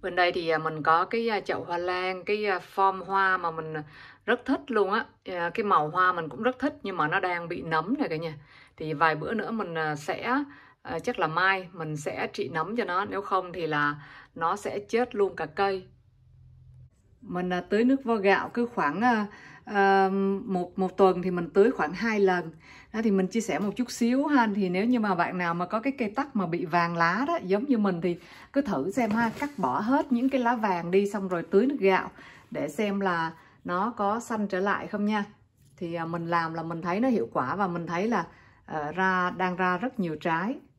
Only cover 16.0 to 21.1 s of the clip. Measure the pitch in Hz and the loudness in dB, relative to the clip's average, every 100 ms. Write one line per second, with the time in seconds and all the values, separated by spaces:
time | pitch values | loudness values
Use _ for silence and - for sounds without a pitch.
16 | _ _ _ - - - - - - _ | _ _ _ -20 -20 -20 -20 -20 -20 _
17 | _ _ - 175 180 180 175 208 240 269 | _ _ -8 -4 -2 -2 0 2 4 4
18 | 226 226 196 185 - - 240 - 151 156 | 2 2 4 2 2 -2 -2 0 -2 2
19 | 247 226 202 - - - - 208 196 196 | 2 2 0 -8 -20 -20 -6 2 4 6
20 | 190 196 196 196 - 185 175 - 185 - | 4 2 2 0 -2 -2 -2 -2 -2 6
21 | 190 | 6